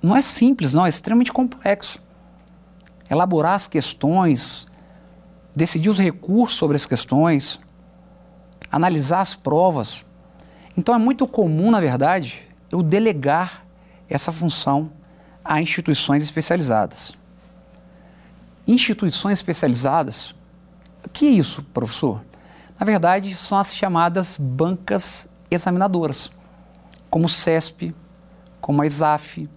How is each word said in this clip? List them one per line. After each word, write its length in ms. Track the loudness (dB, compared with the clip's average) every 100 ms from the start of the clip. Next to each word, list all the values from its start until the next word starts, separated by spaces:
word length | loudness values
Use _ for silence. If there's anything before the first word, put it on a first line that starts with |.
Não 140 | 4 2
é 60 |
simples, 520 | 2 2 4 4 2
não, 120 | 2 2
é 40 |
extremamente 440 | 0 0 2 2
complexo. 680 | 0 -2 -2 -2 -2 -4 -14 -20 -20 -20 -20 _ -20 -20 -20 -20 -20 -4
Elaborar 460 | 0 2 2 2 0
as 120 | -2
questões, 1000 | -4 -4 -2 0 2 2 2 -2 -8 -14 -20 -20 -20 -20 -20 -20 -20 -12
decidir 360 | -2 0 2 0
os 100 | 2
recursos 580 | 0 0 0 2 2 0
sobre 200 | 0 0
as 80 | 0
questões, 760 | -4 0 2 4 2 -2 -8 -14 -20 -20 -20 -20 -20 -20 -20 -20 -20 -6
analisar 480 | 0 0 0 0 0
as 160 | -2 -4
provas. 680 | -2 2 2 0 -6 -10 -16 -20 -20 -20 -20 -20 -10 -4
Então, 180 | 0 2
é 20 |
muito 300 | 2 0 -2
comum, 440 | 0 0 2 2
na 100 | 4
verdade, 600 | 2 2 2 0 -2 -12 -20 -20 _
eu 100 | -2
delegar 840 | 0 2 2 0 0 0 -2 -8 -20 -20 -20 -20 -6
essa 220 | -4 -4
função 600 | -4 -4 -2 0 -2 -2 -12 -20 -20 -20 -20
a 160 | -4 -2
instituições 640 | 0 -4 0 -2 2 0
especializadas. 880 | 0 -4 -2 0 2 0 0 -4 -12 -12 _ -20 -20 -20 -20 -20 -20 -20 -20 -20 -20 -20 -20 -10 2
Instituições 720 | 2 2 0 -2 -2 -2 -2
especializadas, 1000 | -2 -2 0 0 2 0 0 -6 -14 -16 -20 -20 -20 -20 -20 -20 -18
o 40 |
que 180 | 0 4
é 20 |
isso, 320 | 4 4 -4 -8
professor? 520 | -6 -6 -2 -2 -4 -10 -20 -20 -20 -20 -6
Na 60 | 0
verdade, 500 | 2 4 2 -2 -10
são 240 | -2 -2
as 160 | -2 -4
chamadas 640 | -2 2 2 0 -4 -4
bancas 880 | -6 -2 -2 -2 -4 -4 -4 -8 -12 -20 -6
examinadoras, 800 | -4 0 0 0 0 -2 -4 -8 -12 -20 -20 -20 -20 -20 -20 -4
como 140 | 0 0
o 40 |
cesp, 640 | 0 0 0 -2 -10 -12 -12 -20 -20 -20 -20 -20 -16
como 220 | -2 0
a 60 | 0
isaf 600 | 0 0 0 -4 -14 -14